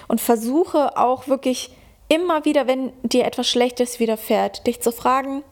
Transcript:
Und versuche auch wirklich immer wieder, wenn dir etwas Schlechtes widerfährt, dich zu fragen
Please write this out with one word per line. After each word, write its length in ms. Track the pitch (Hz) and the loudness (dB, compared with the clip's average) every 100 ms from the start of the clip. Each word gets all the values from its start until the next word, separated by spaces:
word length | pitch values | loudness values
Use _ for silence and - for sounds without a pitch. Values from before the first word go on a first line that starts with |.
| - | -4
Und 120 | 233 | -4
versuche 760 | - 233 226 277 381 320 269 - | 2 0 2 0 2 2 0 2
auch 280 | 233 254 - | 2 0 0
wirklich 440 | 269 262 247 - - - _ - | -2 0 -4 -6 -16 -20 _ -2
immer 360 | 311 359 311 | 0 2 0
wieder, 220 | 302 294 247 | 2 2 2
wenn 260 | 262 262 - | 0 -2 -6
dir 220 | 240 254 | -2 0
etwas 240 | 247 - 247 | 0 -2 -2
Schlechtes 500 | 247 247 247 247 - | 2 0 0 -4 -2
widerfährt, 680 | 226 220 - 208 202 - - | -2 -2 0 0 0 -2 -4
dich 140 | 240 | -2
zu 120 | - | -2
fragen 500 | 240 247 262 269 277 - | 0 0 0 0 -8 -10